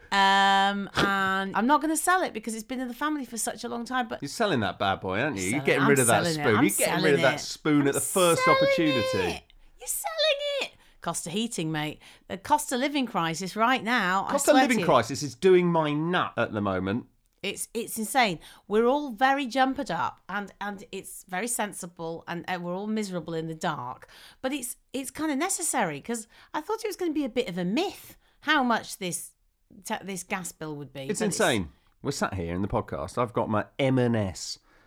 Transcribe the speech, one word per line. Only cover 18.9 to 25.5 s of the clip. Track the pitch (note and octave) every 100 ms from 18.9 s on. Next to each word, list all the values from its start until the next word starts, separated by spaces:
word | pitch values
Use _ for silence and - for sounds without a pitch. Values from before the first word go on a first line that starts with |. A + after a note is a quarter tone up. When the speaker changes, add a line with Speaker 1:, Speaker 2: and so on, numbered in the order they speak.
| D4 C#4+
Speaker 1:
very | G#3 C4 C#4 B3+
jumpered | C4 C4 C4+ C4+
up | E3 A#2+ - -
and, | G3+ F#3+ -
and | G3+ G3 -
it's | F#3+ - - -
very | F#3 A#3
sensible | - G#3 F3+ F3+ F3 E3 E3 -
and, | E3+ -
and | F3+
we're | F3
all | F#3 G#3+
miserable | A3 G3+ F3 D#3+
in | D#3+ D#3+
the |
dark. | D#3+ F3+ C#3+ B2 - - - - -
But | C4
it's, | C#4+ A#3+ - _
it's | C4 B3+
kinda | - D#4
necessary | C4+ F#4